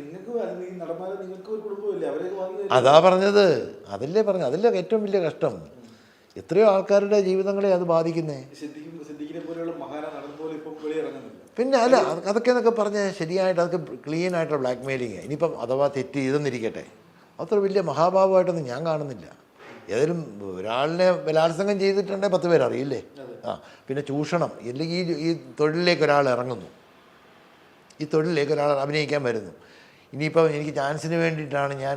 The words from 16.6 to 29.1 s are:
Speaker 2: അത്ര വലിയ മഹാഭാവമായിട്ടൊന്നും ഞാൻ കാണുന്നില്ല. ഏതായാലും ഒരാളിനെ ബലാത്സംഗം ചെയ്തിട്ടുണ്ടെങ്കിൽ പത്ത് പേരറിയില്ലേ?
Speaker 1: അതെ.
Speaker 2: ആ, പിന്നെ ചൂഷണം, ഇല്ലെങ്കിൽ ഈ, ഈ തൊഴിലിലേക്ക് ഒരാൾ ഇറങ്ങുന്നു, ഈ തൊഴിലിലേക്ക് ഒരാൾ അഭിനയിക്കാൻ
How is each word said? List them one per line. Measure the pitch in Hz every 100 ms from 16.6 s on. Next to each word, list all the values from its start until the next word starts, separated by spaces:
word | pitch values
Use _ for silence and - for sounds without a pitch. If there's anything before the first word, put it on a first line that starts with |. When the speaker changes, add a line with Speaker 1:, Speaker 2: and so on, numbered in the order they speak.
| 107 87 - - _ _ _ -
Speaker 2:
അത്ര | 165 208 196
വലിയ | 196 170
മഹാഭാവമായിട്ടൊന്നും | 139 170 190 190 185 175 165 135
ഞാൻ | 123 165
കാണുന്നില്ല. | 156 143 113 82 - _ _ - - -
ഏതായാലും | 107 156 175 151 101 98 90
ഒരാളിനെ | 104 120 147 170 185 170 156
ബലാത്സംഗം | 156 165 160 202 202
ചെയ്തിട്ടുണ്ടെങ്കിൽ | 196 196 180 196 202 180
പത്ത് | 175
പേരറിയില്ലേ? | 160 120 117 139 120 - -
Speaker 1:
അതെ. | 127 113 117
Speaker 2:
ആ, | 95 - - -
പിന്നെ | 139 139
ചൂഷണം, | 139 151 175 139 - 113
ഇല്ലെങ്കിൽ | 127 165 175
ഈ, | 175 151 165
ഈ | 165 - -
തൊഴിലിലേക്ക് | 151 160 175 160 151
ഒരാൾ | 143 139 120
ഇറങ്ങുന്നു, | 123 113 90 - - _ _ - - - _ _ _ _ _ -
ഈ | 151
തൊഴിലിലേക്ക് | 160 160 160 143 147
ഒരാൾ | 147 139 143
അഭിനയിക്കാൻ | 151 143